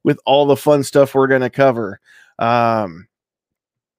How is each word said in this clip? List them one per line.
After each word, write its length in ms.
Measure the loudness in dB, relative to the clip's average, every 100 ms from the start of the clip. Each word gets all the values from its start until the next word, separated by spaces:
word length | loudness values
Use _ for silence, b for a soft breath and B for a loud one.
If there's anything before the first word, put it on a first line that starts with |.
with 160 | -4 -4 0
all 180 | 2 2
the 100 | 0
fun 280 | 2 0
stuff 320 | 0 0 2 0
we're 100 | 0
gonna 240 | 0 -2
cover. 500 | 0 0 0 -6 -12 b b b b
Um, 720 | -2 0 0 -2 -4 -10 -20 _ _ _ _ _ _ _ _